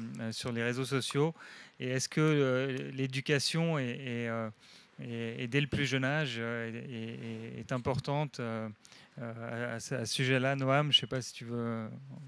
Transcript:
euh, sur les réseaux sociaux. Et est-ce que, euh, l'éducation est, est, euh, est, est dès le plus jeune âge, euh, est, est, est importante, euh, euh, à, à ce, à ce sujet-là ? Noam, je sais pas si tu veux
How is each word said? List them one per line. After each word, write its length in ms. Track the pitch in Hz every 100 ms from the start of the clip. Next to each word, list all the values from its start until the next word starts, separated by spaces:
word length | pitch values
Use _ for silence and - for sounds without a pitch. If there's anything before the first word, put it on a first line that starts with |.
| 113 127
euh, 120 | 113
sur 200 | 110 131
les 100 | 117
réseaux 220 | 120 123
sociaux. 500 | 127 135 - 139 156 160 - - - -
Et 120 | 127
est-ce 180 | 131 -
que, 120 | -
euh, 720 | 156 151 135 127 135 131 139
l'éducation 840 | 131 131 131 131 147 - 165 165 156
est, 120 | 127
est, 380 | 120 135 120 117
euh, 220 | 113 110 107 - - - -
est, 440 | 131 117 117 123
est 20 | 127
dès 140 | 139
le 80 | 143
plus 180 | - 135
jeune 180 | 131
âge, 320 | 131 147 147 117
euh, 340 | 117 117 113
est, 840 | 117 - 120 113 117 117 110 113 123
est, 40 |
est 120 | 113
importante, 680 | 131 123 127 - 143 151 -
euh, 280 | 120 113 110 104 - - - -
euh, 520 | 117 117 117 117 120
à, 20 |
à 60 | 117
ce, 140 | -
à 120 | 131 113
ce 80 |
sujet-là ? 420 | - 127 131 131 139
Noam, 360 | 131 135 147
je 80 | 131
sais 60 | 117
pas 140 | 131
si 120 | 120
tu 120 | -
veux 440 | 117 120 117 113 110 123 135 -